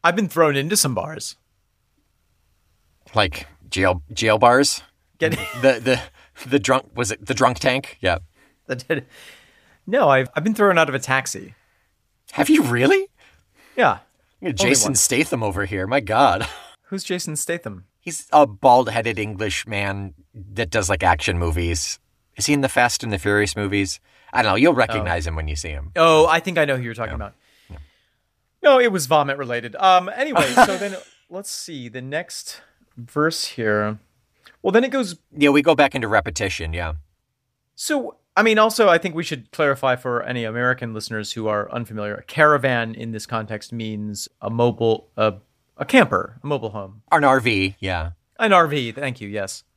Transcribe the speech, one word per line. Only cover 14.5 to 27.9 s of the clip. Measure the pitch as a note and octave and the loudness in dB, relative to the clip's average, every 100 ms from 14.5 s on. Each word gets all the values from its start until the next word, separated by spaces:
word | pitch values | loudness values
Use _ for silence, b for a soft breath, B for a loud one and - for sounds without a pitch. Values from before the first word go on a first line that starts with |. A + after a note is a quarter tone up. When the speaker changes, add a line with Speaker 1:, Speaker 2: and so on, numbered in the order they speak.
Speaker 1:
Only | G#2+ G2+ | -2 2
Speaker 2:
Jason | C3+ D3+ | 2 0
Speaker 1:
once. | C3 | 0
Speaker 2:
Statham | - B2+ D#3+ A#2+ | 0 0 -2 -2
over | A2 F#2 F#2+ | -4 -4 -6
here. | G2 F#2+ | -4 -2
My | C3+ | -4
God. | G#2 A2 C3+ F#2 A2+ | 0 2 4 2 -4
<laughs> | B B B _ | B B B _
Speaker 1:
Who's | G3 | -10
Jason | - F3+ - D3+ | -6 -8 -6 -8
Statham? | - E3+ - F#2+ F#2 _ | -6 -6 -8 -14 -20 _
Speaker 2:
He's | - E3 - | -14 -14 2
a | D3+ C#3 | 4 4
bald-headed | G2 C3+ B2 A#2 A2+ A2+ A2 | 4 4 4 4 -2 -2 -4
English | G#2 F#2+ G#2+ - - | -6 -4 -6 -6 -6
man | G#2 G2 G2 G2 D#2+ _ | -6 -4 -6 -10 -14 _
that | A2 F#2 G2 A#2 | -20 -14 -6 -2
does, | A2+ F#2 | -2 0
like, | F#2+ | 2
action | F#2 E2+ - F2 | 2 2 0 -2
movies. | E2+ E2 E2+ E2 - - _ _ _ - | -2 -2 -2 -4 -6 -10 _ _ _ -8
Is | |
he | - | 0
in | D3 | 0
the | C3 | 2
Fast | - A#2+ - | 2 2 0
and | A#2 | -4
the | G2+ | -2
Furious | G#2 G#2 G#2 - | 0 0 0 -2
movies? | G2+ G2+ G2 - b b b | -2 -2 -2 -6 b b b
I | - | 0
don't | A2 | 2
know. | G2 | 4
You'll | D3+ | 4
Speaker 1:
Oh. | C3 | 4
Speaker 2:
recognize | A2+ A2+ F2 E2+ E2 | 0 0 -2 -4 -4
him | |
when | D#2+ D#2 | -6 -6
you | D2+ | -8
see | E2 | -8
him. | C#2 C#2+ F3 | -10 -8 2
Speaker 1:
Oh, | E3 D#3 D#3+ | 4 6 6
I | E3 | 2
think | E3 E3+ | 0 -2
I | D3 | 0
know | C3 | -2
who | |
you're | A#2+ | -6
talking | A2+ A2+ | -8 -8
Speaker 2:
Yeah. | D2 | -8
Speaker 1:
about. | G#2 _ b b b | -12 _ b b b
Speaker 2:
Yeah. | b b | b b